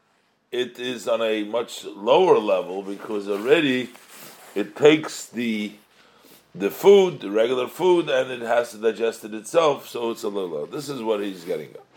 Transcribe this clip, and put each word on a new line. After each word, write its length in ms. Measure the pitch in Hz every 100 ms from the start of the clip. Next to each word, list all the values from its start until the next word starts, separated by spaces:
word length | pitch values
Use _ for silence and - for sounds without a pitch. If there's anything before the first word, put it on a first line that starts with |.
| _ _ _ _ _
it 260 | 123 120 120
is 300 | 123 120 117
on 120 | 113
a 240 | 113 110
much 400 | 104 117 117 -
lower 540 | - 98 104 151 185 127
level 440 | 104 95 87 95
because 460 | 98 101 - 104 98
already 640 | 101 113 165 143 127 120 - - - - - -
it 220 | - - -
takes 500 | 147 156 151 - -
the, 460 | 107 120 107 104 - _ _ _ _ _ - _
the 160 | 85 98
food, 500 | - 196 202 185 143
the 100 | 101
regular 360 | 104 117 127 123
food, 420 | - 180 175 151
and 220 | 131 131
it 100 | 123
has 300 | 117 120 120
to 80 | 107
digest 460 | 113 104 113 110
it 100 | 110
itself, 540 | 107 104 165 160 131 -
so 240 | 123 117
it's 100 | 110
a 60 | 107
little 220 | 101 90
lower. 160 | 78 73
This 220 | 143 139
is 140 | 135
what 180 | 110 104
he's 220 | 101 92
getting 260 | 85 82 73
at. 100 | - -